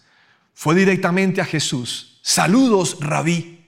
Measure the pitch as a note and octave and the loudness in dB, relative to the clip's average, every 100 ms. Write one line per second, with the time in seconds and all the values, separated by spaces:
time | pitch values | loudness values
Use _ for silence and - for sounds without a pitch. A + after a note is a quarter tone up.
0 | _ _ _ _ _ - D3+ F3 F#3+ F#3 | _ _ _ _ _ -8 0 2 4 2
1 | F#3 F3+ F#3+ F#3 E3+ D#3 - C#3 A#2+ - | 0 0 0 0 -2 -4 -4 -6 -6 -10
2 | - _ - - D#3+ A#3 C4 G3+ E3+ - | -14 _ -4 0 2 4 4 2 0 -4
3 | D3 D3+ D3+ E3+ - - | -4 -2 0 -2 -4 -16